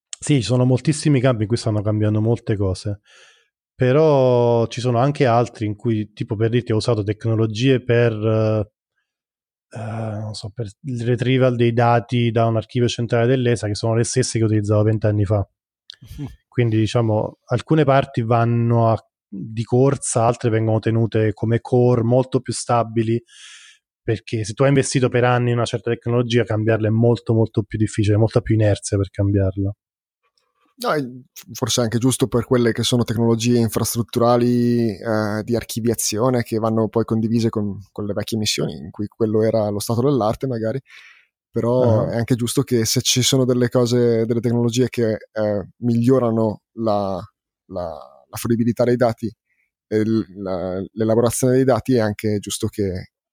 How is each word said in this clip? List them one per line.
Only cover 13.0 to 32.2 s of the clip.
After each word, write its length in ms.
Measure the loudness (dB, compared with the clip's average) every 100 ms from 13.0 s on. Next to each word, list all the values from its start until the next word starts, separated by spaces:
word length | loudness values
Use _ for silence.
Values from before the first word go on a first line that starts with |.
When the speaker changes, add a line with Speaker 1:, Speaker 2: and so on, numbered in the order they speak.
| -2 0 2
Speaker 1:
dell'E 280 | 2 0 0
S 80 |
A, 40 | -2
che 80 | -4
sono 200 | -2 0
le 80 |
stesse 340 | 0 -2 -2 0
che 40 |
utilizzavo 400 | 0 2 2 2
vent'anni 400 | 2 2 0 0
fa. 240 | 0 0 -2 _ _ _ -20 -20
Speaker 2:
<laughs> 460 | -18 -14 -14 -14 _
Speaker 1:
Quindi, 260 | -2 0 2
diciamo, 600 | 0 0 0 0 -2 -8 -6
alcune 400 | -4 0 2 4
parti 360 | 2 2 -4
vanno 720 | 0 2 2 2 2 2 2
a, 60 | 0 -4 _ _
di 380 | -14 -10 -8
corsa, 640 | 0 2 4 2 -2 0 0
altre 240 | 0 0
vengono 300 | 0 2 0
tenute 520 | 0 0 0 0 0
come 280 | 0 -2 -2
core 420 | 0 2 4 2
molto 380 | 2 2 2 -2
più 100 | -4
stabili, 720 | -6 -2 -2 0 -2 -2 -4 -6 -20 -20 -20 -20 _ _ _
perché 420 | -6 -6 -6 -6
se 80 | -6
tu 100 | 0
hai 60 | 2
investito 380 | 2 0 0 0
per 160 | 2
anni 280 | 2 2 0
in 60 | 0
una 80 | -2
certa 260 | -4 -4
tecnologia, 520 | -4 -2 -2 2 0
cambiarla 440 | 0 0 0 0 2
è 40 |
molto, 420 | 2 2 2 0
molto 300 | 0 0 -2
più 140 | -4 -2
difficile, 400 | -2 0 2 2
molta 240 | 2 0
più 140 | 0 2
inerzia 420 | 2 0 -2 -2
per 120 | -2
cambiarla. 600 | -2 0 0 0 -2 -6 -8 _ _ _ _ _ _ _ _ _ _
Speaker 2:
No, 120 | -2
è 80 | -2 -4 -10 -20 -20 -18
forse 300 | -6 -2 0
anche 160 | 0 0
giusto 300 | 0 0